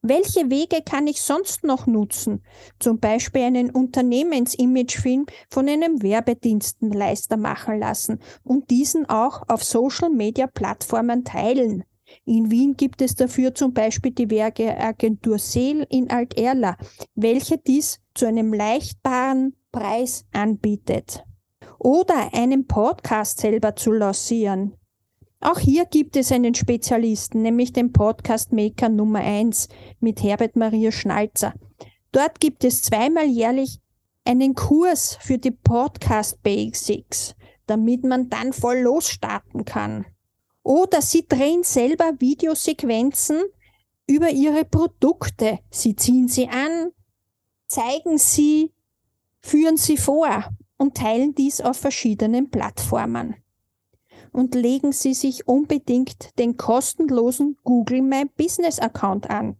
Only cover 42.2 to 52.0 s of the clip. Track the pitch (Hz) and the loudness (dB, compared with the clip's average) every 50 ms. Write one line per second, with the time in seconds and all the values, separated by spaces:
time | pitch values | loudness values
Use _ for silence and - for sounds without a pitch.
42.2 | 254 254 294 - - 320 320 - - - 311 - - 240 233 220 240 277 285 - | 0 0 2 0 0 -2 -2 -2 -2 -4 -4 -2 -2 -2 0 2 0 0 0 -2
43.2 | - - 302 311 370 392 _ _ _ _ _ _ _ _ _ _ _ - 277 302 | -2 -2 0 -2 -2 -4 _ _ _ _ _ _ _ _ _ _ _ 2 2 4
44.2 | 339 330 285 262 269 302 294 311 311 - - 311 330 349 _ _ - 277 339 - | 4 2 2 2 2 2 2 0 0 0 2 0 0 0 _ _ 2 2 2 0
45.2 | - - - - 226 214 220 196 _ _ - - - 233 202 - - - 247 254 | -4 -10 -4 -2 -2 -2 -2 -4 _ _ -10 -2 -2 -2 0 0 2 2 4 4
46.2 | 254 247 - - 254 247 233 254 277 311 330 339 330 349 - _ _ _ _ _ | 4 2 0 -2 -2 -2 -2 -4 -4 -2 -4 -4 -4 -6 -8 _ _ _ _ _
47.2 | _ _ _ _ _ _ _ _ _ _ - 285 226 240 269 320 311 349 320 294 | _ _ _ _ _ _ _ _ _ _ -4 -4 -2 -2 -4 -4 -2 0 0 2
48.2 | - - - - 302 294 302 302 311 320 _ _ _ _ _ _ _ _ _ _ | 2 2 2 4 4 4 4 4 2 0 _ _ _ _ _ _ _ _ _ _
49.2 | _ _ _ _ _ - - 302 311 320 320 311 - - 302 277 - - 277 302 | _ _ _ _ _ 0 2 4 4 4 4 2 2 0 0 0 2 0 2 2
50.2 | 320 294 196 196 214 - - - - _ _ _ 277 277 269 - 247 214 226 233 | 2 2 0 -2 -4 -8 -12 -16 -18 _ _ _ -2 -2 -2 -2 -2 0 0 2
51.2 | 262 294 277 - 269 277 277 - - 247 262 - - 277 262 - | 0 0 0 0 0 0 0 -2 -2 -2 -4 -2 -4 -4 -4 -2